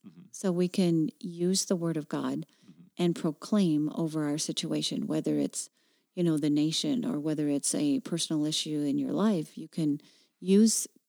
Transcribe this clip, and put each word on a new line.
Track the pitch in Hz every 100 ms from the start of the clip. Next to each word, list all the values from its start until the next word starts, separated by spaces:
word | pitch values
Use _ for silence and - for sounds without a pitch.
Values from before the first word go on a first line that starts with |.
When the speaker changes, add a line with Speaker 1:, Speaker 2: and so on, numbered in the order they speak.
| -
Speaker 1:
Mm-hmm. | - -
Speaker 2:
so | - 190
we | 175 180
can | - 180 165 156 -
use | 180 170 175 190 -
the | 185
word | 170 156
of | 147
God | 147 131 147 160 _ -
Speaker 1:
Mm-hmm. | - - -
Speaker 2:
and | 175 160
proclaim | 165 151 - 214 185 151 151
over | - 160 156 147
our | 147
situation, | - - 160 151 156 151 147
whether | 156 151 147
it's, | 139 - - _ _ _ _ 185
you |
know, | 170 156
the | 147
nation | 147 156 160 156 135 -
or | 147
whether | 156 151 147
it's | 143 - 156
a | 147 135
personal | - 165 - 156 151
issue | 156 156 151
in | 147 143
your | 131
life, | 147 214 185 151 -
you | 160
can | - 151 143 - _ _ _
use, | 180 196 220 - - _